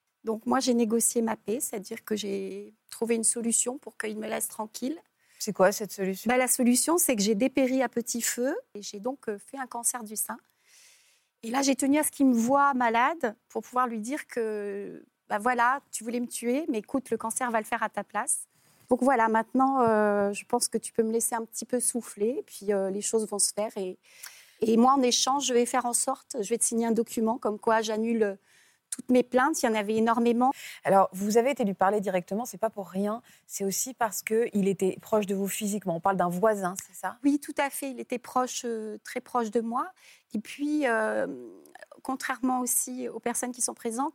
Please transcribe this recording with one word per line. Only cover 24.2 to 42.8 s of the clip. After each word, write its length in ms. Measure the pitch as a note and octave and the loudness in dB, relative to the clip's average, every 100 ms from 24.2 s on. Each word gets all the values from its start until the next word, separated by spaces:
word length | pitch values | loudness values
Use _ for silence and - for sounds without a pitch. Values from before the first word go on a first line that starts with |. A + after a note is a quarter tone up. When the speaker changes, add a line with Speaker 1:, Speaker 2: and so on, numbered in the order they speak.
| - - - _ | -20 -20 -20 _
Speaker 1:
et 160 | A3 A3+ | 4 6
moi, 140 | B3+ | 6
en 80 | C#4 | 6
échange, 420 | B3 A3 C4 C#4 | 4 2 2 0
je 80 | B3+ | 2
vais 140 | A#3+ A#3+ | 2 2
faire 180 | B3+ | 0
en 80 | A#3+ | 0
sorte, 440 | A#3+ - C4 - C4 | -2 -2 -4 -8 -6
je 80 | G3 | -2
vais 80 | A#3 | 0
te 80 | |
signer 220 | - A3+ A#3 | 0 2 2
un 60 | |
document 440 | A3+ A3+ - A3 B3 | 2 0 0 0 0
comme 220 | G#3 G#3 | -2 -2
quoi 240 | - A3 | 2 2
j'annule 560 | A3 G#3+ A3+ A3+ G#3 G3 _ _ _ _ _ | 2 -2 0 2 0 -2 _ _ _ _ _
toutes 200 | - - | -8 2
mes 140 | B3 | 2
plaintes. 360 | B3 B3 C#4 D#4+ | 4 2 2 2
Il 60 | A#3+ | 0
y 20 | |
en 60 | |
avait 220 | A3 G#3 A3 | 0 0 2
énormément. 560 | A3+ A3+ A#3 A#3 B3+ - - - | 2 4 4 4 2 0 -10 -4
Speaker 2:
Alors, 240 | - F#3+ F#3+ | 4 6 6
vous 240 | F#3 G3+ A3 | 0 2 2
avez 140 | B3 | 2
été 140 | C#4+ | 2
lui 100 | G3+ | -2
parler 260 | F#3 F#3+ G#3 | 2 2 2
directement, 440 | G3 F#3 - G3+ | 0 -2 -2 -6
c'est 140 | B3 F#3 | -6 -4
pas 120 | A3 | -4
pour 180 | G#3 F3 | -4 -8
rien. 340 | F#3 G#3 A3+ - - - | -4 -4 -4 -12 -20 -16
C'est 180 | - | -6
aussi 280 | G3 F#3 C4 | -4 -4 -6
parce 300 | B3+ A3 - | -2 -2 -2
qu'il 460 | - A3 A#3+ G3+ G3 | 0 0 2 2 2
était 300 | F#3+ F#3+ - | 2 0 -2
proche 260 | - G#3+ G3 | 0 0 0
de 80 | |
vous 140 | G3 G3 | -2 -4
physiquement. 480 | - G#3 G#3 F#3+ E3+ | -4 -4 -4 -4 -2
On 40 | |
parle 160 | G3 F#3+ | 0 2
d'un 120 | F3 | 0
voisin, 460 | F3 A3 G#3 F3+ F#3+ - | 2 2 2 -2 -6 -12
c'est 80 | |
ça ? 220 | - F#3 A3 | -10 -10 -2
Speaker 1:
Oui, 160 | C#4+ C#4+ | 0 0
tout 140 | D4+ D4+ | -2 -4
à 120 | C#4 | -4
fait. 200 | - C#4 | -4 -8
Il 80 | A#3+ | -10
était 200 | A3+ A#3+ | -8 -8
proche, 420 | - B3+ B3+ - | -2 -2 -2 -4
euh, 340 | A#3+ A3+ G#3+ G#3+ | -6 -6 -8 -12
très 180 | - B3+ | -10 -10
proche 300 | - B3 A3 | -4 -2 0
de 100 | A#3 | -2
moi. 300 | A3+ B3 F4 - - - _ | -2 -4 -6 -10 -20 -20 _
Et 40 | G#3+ | -8
puis, 480 | - - D4 D4+ C4 | -8 -6 -2 0 2
euh, 400 | A3 G#3+ G#3+ C#4 C4 A#3+ F3+ - - - - | 2 0 -2 -4 -6 -14 -18 -20 -20 -20 -12
contrairement 560 | - C4 - B3 B3+ B3+ | -8 -6 -4 -2 -2 0
aussi 480 | B3 - | 0 -2